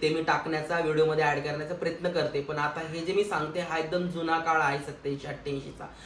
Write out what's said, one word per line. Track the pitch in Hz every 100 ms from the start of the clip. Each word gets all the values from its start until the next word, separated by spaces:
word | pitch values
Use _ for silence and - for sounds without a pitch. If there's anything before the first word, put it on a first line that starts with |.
ते | 156
मी | 160
टाकण्याचा, | 160 147 160 156 156 170
व्हिडिओमध्ये | 160 156 160 156
ॲड | 147 143
करण्याचा | 147 151 156
प्रयत्न | 175 165 165 175
करते, | 165 147 139
पण | 143 151
आता | 147 160
हे | 160 165
जे | 165
मी | 190
सांगते | 202 165 156 175
हा | 165 160
एकदम | 160 180 180
जुना | 165 165 165
काळ | 165 160
आहे | 143 143
सत्त्याऐंशी | 147 139 139 139 151
अठ्ठ्याऐंशीचा. | 135 143 139 - - 139 -